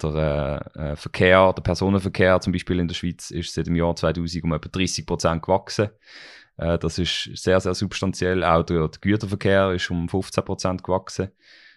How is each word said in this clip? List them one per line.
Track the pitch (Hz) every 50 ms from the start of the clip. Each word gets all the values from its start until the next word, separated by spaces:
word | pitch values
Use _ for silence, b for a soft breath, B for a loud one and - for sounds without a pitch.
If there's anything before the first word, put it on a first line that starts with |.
der, | - 78 76 78 78 76 71 73 71 67 73 71 - - -
äh, | - 76 73 73
äh, |
Verkehr, | - - - - - 101 92 92 95 95 92 90
der | - 78
Personenverkehr | - 87 - 95 95 98 98 90 95 - - 95 92 92 92
zum | - - 90
Beispiel | 90 - - 90 90
in | 87
der | 85 87
Schweiz | - - 87 82 - - - -
ist | 82 85 - -
seit | 90 80
dem | 82 85
Jahr | 82 85 85 85
zweitausend | - - 80 80 87 85 82 85 85 76
um | 82 82
etwa | 82 - -
dreißig | - 95 95 87 - - 80
Prozent | - 87 80 - 82 82 82 -
gewachsen. | - 92 95 - - - - 104 104 - B B B B B B B B B B B B
Äh, | - 82 82 85 82
das | - 82 - -
ist | 87 80 - - - - -
sehr, | - - - 92 95
sehr | - 95 92
substanziell. | - 104 92 - - - 95 90 - 95 90 92 92 82
Auch | 87 82 85 85
der, | - 87 82 78
der | 78 - -
Güterverkehr | - 95 104 107 110 95 101 - - 101 98 98 98 95 90
ist | 87 - -
um | 90 85 85 85
fünfzehn | - 95 95 - - - -
Prozent | - 95 - - 95 92 90 -
gewachsen. | - 90 92 - - - - 92 95 b b b b b b b b b